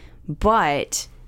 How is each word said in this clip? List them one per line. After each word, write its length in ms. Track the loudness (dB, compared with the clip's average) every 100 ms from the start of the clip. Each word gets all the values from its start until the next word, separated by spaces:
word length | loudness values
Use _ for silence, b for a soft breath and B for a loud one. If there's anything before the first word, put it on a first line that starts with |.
| B B -12
but 800 | -2 2 2 2 0 -4 -8 -10 -18